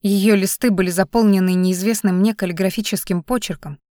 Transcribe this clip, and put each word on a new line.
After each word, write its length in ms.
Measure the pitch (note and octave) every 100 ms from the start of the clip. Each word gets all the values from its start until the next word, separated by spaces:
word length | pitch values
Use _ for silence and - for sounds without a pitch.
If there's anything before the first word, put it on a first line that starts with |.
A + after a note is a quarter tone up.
Её 340 | G3+ G3+ G3+ G3+
листы 340 | F#3+ - B3
были 220 | F#3+ F3+
заполнены 640 | F3 - A#3 A3 G3 F#3 F3+
неизвестным 640 | F#3 F3+ G3 A3 G3+ F3+
мне 160 | G3+ G#3+
каллиграфическим 880 | F#3 E3+ F#3+ F#3 G#3 G3+ - F3+
почерком 560 | - B3 - F3+ D#3+ C#3+ _